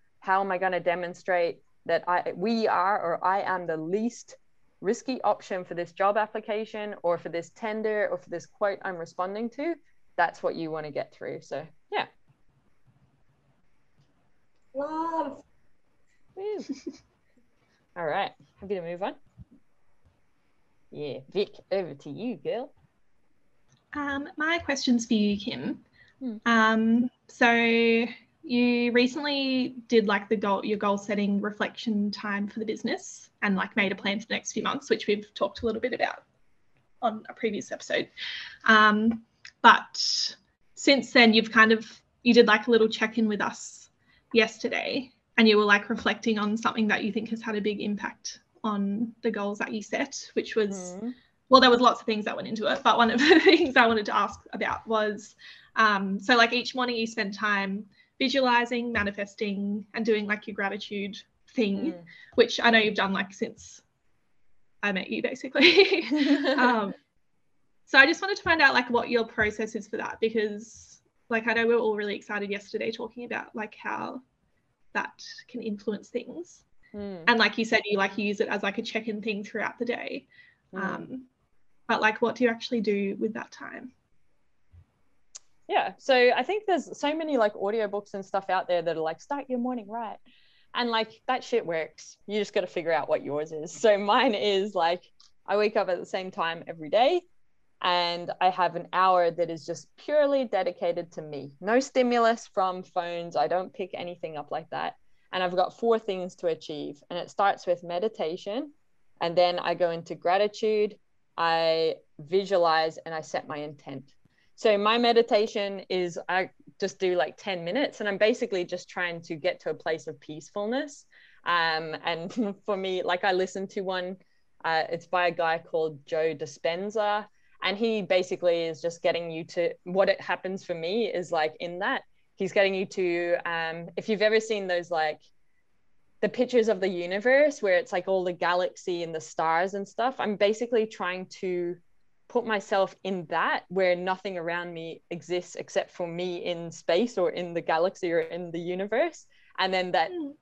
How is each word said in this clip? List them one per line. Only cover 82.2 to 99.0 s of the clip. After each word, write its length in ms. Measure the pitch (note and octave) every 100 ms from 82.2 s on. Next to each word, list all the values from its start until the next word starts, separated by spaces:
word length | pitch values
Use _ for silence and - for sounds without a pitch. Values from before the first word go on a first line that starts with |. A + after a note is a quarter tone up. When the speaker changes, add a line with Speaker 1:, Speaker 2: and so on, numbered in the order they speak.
Speaker 3:
what 140 | A3+
do 100 | -
you 60 | B3
actually 300 | A3+ - A#3+
do 360 | G#3+ G3+ G3 G3
with 140 | A3
that 160 | A3+ -
time? 420 | - - - B3+ - _ _ _ _ _ _ _ - _ _ _ _ _ - - _ -
Speaker 1:
Yeah, 240 | F4+ F#3+ -
so 340 | - B3+ B3
I 80 | B3
think 240 | B3+ G#4 G4+
there's 320 | E4 F#3 -
so 160 | D4
many, 220 | D#4+ D#4 C4+
like, 180 | G#3
audiobooks 600 | - G3 A3+ G#3 G3+ G3+
and 100 | G3
stuff 260 | F#3+ G3 F#3+
out 160 | F#3 F3
there 160 | F3
that 140 | E3 D#3+
are 40 |
like, 200 | D#3+ E3
"Start 240 | - C#4+ C4+
your 120 | B3
morning 280 | B3 B3 G3
right." 300 | A3+ A3 - - _ _ _ _
And, 160 | - A#3+
like, 320 | A3+ A3 - -
that 160 | B3+
shit 200 | - A#3
works. 520 | E3+ E3 D3+ - - - -
You 140 | G#3
just 120 | G3+
gotta 140 | G#3 F3+
figure 260 | F3+ E3
out 160 | D#3 -
what 140 | D3+
yours 300 | - D3 D#3+
is. 180 | D#3 D#3+
So 240 | - A3+ G3+
mine 380 | G3+ B3 C#4
is, 400 | G#3 G#3 G3 G#3
like, 300 | G3 E3 F3+ - _ - _ -
I 100 | G3+
wake 200 | G#3 G#3+
up 120 | F#3
at 100 | F3
the 60 | F#3
same 260 | G3 F#3
time 320 | G3 E3 E3 -
every 240 | E3+ D3+
day, 320 | G3+ C4+ F4 - _ _ _ _ _
and 500 | F#3 F3 F3 F3 F3 -
I 100 | F#3
have 240 | F#3 F3
an 140 | E3+ E3+
hour 380 | F3+